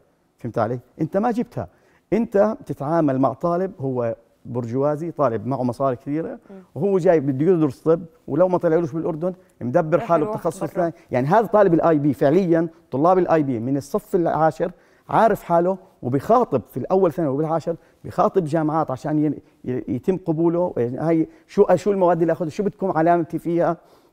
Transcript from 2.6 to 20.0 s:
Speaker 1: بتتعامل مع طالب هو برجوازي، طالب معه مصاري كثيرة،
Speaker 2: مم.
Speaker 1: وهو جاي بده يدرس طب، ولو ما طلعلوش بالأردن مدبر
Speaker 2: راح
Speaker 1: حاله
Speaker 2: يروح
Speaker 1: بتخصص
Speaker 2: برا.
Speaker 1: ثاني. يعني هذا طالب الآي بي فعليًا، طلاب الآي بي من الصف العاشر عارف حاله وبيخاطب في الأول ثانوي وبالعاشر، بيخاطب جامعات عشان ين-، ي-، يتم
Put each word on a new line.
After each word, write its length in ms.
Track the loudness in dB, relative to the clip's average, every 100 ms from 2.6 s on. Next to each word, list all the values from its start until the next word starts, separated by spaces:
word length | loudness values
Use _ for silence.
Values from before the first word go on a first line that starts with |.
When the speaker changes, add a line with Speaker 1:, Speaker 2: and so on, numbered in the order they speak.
Speaker 1:
بتتعامل 580 | -10 -8 -2 0 2 2
مع 140 | 0
طالب 400 | 0 -2 -2 -4 -6
هو 360 | -6 -4 -4 -6 _ _
برجوازي، 680 | -10 -8 -4 -2 0 -2 -6
طالب 360 | -2 0 0 -4
معه 160 | -2
مصاري 340 | -2 -2 -2 -4
كثيرة، 420 | -6 -6 -6 -12 -16
Speaker 2:
مم. 120 | -20 -16
Speaker 1:
وهو 240 | -6 -2 2
جاي 220 | 4 2
بده 320 | 2 0 0
يدرس 280 | 2 0 0
طب، 220 | 0 0 -2 _ -6
ولو 220 | 0 2
ما 100 | 2
طلعلوش 340 | 0 0 0
بالأردن 420 | -4 -6 -4 -6 -8 _ -12
مدبر 380 | -2 0 2 0
Speaker 2:
راح 80 | 2
Speaker 1:
حاله 160 | 0
Speaker 2:
يروح 120 | 0 -4
Speaker 1:
بتخصص 240 | -6 -6
Speaker 2:
برا. 80 | -6
Speaker 1:
ثاني. 240 | -4 -4 -6 _
يعني 160 | -4 2
هذا 200 | 2 4
طالب 280 | 4 4
الآي 240 | 4 4 2
بي 160 | 2
فعليًا، 540 | 2 2 4 4 2 0 -6 _
طلاب 280 | 0 4 4
الآي 240 | 4 2
بي 180 | 0 -2
من 160 | -2 -4
الصف 380 | -4 -6 -2
العاشر 580 | -2 0 2 0 0 -6 -8 _ _ -2
عارف 340 | 2 2 2
حاله 360 | 0 0 0 -2 -10 _
وبيخاطب 600 | -4 -2 2 2 2 -2 -4
في 60 | -8
الأول 360 | -2 2 2
ثانوي 220 | 0 -2
وبالعاشر، 420 | -2 -2 -4 -4 -8 _ _
بيخاطب 400 | -6 0 0 0
جامعات 460 | 0 0 0 -2 -2
عشان 280 | -4 -4 -2
ين-، 220 | -2 -4 -12 _
ي-، 200 | -8 -6 -4
يتم 280 | -4